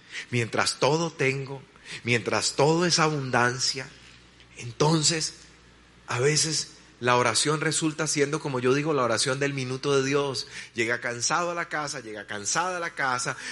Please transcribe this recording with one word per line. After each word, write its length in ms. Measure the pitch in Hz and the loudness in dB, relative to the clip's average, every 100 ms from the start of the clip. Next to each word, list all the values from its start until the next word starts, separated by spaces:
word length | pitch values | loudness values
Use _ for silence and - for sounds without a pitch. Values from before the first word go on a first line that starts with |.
| - - - | -16 -14 -4
mientras 480 | 123 110 110 98 - | -2 0 0 0 2
todo 340 | 131 156 165 | 2 2 0
tengo, 500 | - 135 135 135 135 - - - - | 0 0 0 -6 -12 -16 -20 -16 -8
mientras 520 | - 120 104 107 - - | 0 0 2 0 0 2
todo 300 | 143 165 175 | 4 4 4
es 120 | 165 | 4
abundancia, 880 | 156 147 131 120 120 127 - 131 127 - - - - - - - | 2 0 0 4 4 2 -2 -4 -8 -16 -20 -20 -20 -20 -20 -16
entonces 800 | 120 - 151 165 151 165 151 - - - - - - - - | -8 0 2 4 2 0 -2 -8 -20 -20 -20 -20 -20 -18 -6
a 140 | 123 | 0
veces 520 | 139 151 156 151 - - - - | 2 2 0 -2 -6 -12 -20 -4
la 180 | 123 123 | 2 4
oración 440 | 120 110 147 156 | 4 2 0 0
resulta 460 | 156 151 156 151 156 | 0 0 -2 -2 -2
siendo, 340 | 151 139 156 | 0 0 -2
como 180 | 147 127 | -4 0
yo 140 | 127 | 2
digo, 220 | 139 151 | 2 2
la 80 | 143 | 2
oración 360 | 120 110 139 135 | 2 2 0 0
del 140 | 143 | -2
minuto 420 | 139 127 131 143 139 | -2 -6 -4 2 2
de 80 | 135 | 2
Dios. 380 | 143 143 123 - - - | 0 0 -4 -8 -12 -10
Llega 260 | 110 113 120 | -2 0 0
cansado 520 | 123 120 117 160 175 | -4 -4 -2 0 -2
a 40 | |
la 140 | 170 165 | -4 -6
casa, 320 | 156 147 143 | -6 -6 -8
llega 260 | 110 104 98 | -10 -12 -8
cansada 520 | 104 101 160 180 180 | -8 -2 -2 -2 -2
a 20 | |
la 140 | 170 | -6
casa, 420 | - 139 123 151 127 - | -2 0 0 -2 -6 -8